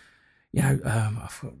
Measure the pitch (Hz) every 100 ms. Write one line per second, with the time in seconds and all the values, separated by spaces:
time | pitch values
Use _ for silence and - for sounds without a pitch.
0 | - _ _ _ _ - 135 135 131 113
1 | 107 113 - - 120 120